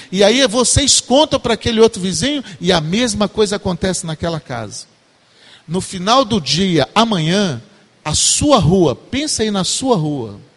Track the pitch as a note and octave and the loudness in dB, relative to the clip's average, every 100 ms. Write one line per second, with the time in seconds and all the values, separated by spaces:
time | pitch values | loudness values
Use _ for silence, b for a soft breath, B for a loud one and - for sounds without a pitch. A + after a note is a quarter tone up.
0 | B F#3 G3+ B3 C4 A#3 A#3 - C#4+ - | B 2 4 4 2 2 0 2 2 0
1 | - B3+ D#4 C4 A#3+ G#3+ A#3+ A3 A3+ A3 | 2 2 2 0 -2 -2 -2 4 2 2
2 | F#3 D#3+ B3+ D4 B E3 F3 F3+ D#3 G3+ | -6 -2 -4 -4 B -6 0 2 2 -2
3 | B3 G#3 G3+ - G#3+ G3+ G3 E3+ F#3+ F3 | -2 -2 -2 0 -2 -2 -4 -4 -4 -4
4 | E3+ D#3 E3+ D#3+ - A#2+ G#2+ - - _ | -6 -6 -6 -6 -8 -10 -8 -12 -18 _
5 | _ _ b b b b - F3 - G3 | _ _ b b b b -8 -6 -6 -6
6 | F#3 B3+ A#3 G#3+ C3 D3 F#3+ D#3+ C3 G3+ | 0 2 2 0 -2 0 2 2 2 2
7 | A3+ G3 D#3 F#3+ G3 A#2+ - b b _ | 2 0 0 0 0 -4 -12 b b _
8 | D#3 D3+ - - D4 B3+ D3+ F#3+ D#3 A#2 | -6 -2 0 0 2 4 4 4 2 0
9 | - B3+ D4+ - A3 G3+ F3 - C4 G#3+ | -6 -6 -4 -4 -2 -2 -4 -4 0 0
10 | D3+ C#3+ A2 G2+ - | 0 -4 -8 -12 -20